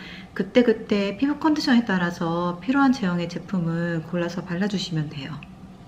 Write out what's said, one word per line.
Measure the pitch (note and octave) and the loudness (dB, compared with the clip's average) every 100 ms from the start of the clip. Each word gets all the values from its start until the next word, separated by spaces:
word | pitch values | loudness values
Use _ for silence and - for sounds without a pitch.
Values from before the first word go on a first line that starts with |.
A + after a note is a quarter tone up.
| - - - | -14 -16 -8
그때그때 | - F#3+ B3+ A#3+ A3 F#3 G#3 G3+ G3 | -6 2 4 6 4 2 0 0 0
피부 | C#4 C#4+ | -2 2
컨디션에 | D#4+ D4+ D4+ A#3+ A#3 | 2 2 4 4 4
따라서 | F#3 F3 F3 E3 E3+ F3 F3 | 2 0 -2 -2 0 -2 -2
필요한 | - C#4 C4+ | 0 4 4
제형의 | B3+ F#3 F3 E3+ | 4 0 0 -2
제품을 | E3 - F#3+ E3 E3+ E3+ E3+ D#3+ | -6 -4 -2 0 0 -2 -2 -2
골라서 | F3 E3+ - | -2 -2 -4
발라주시면 | - E3+ G3+ G3 - D#3+ D3+ | -4 -2 0 -2 -2 -2 -4
돼요. | - C3+ - - - - - | -6 -10 -10 -14 -18 -18 -20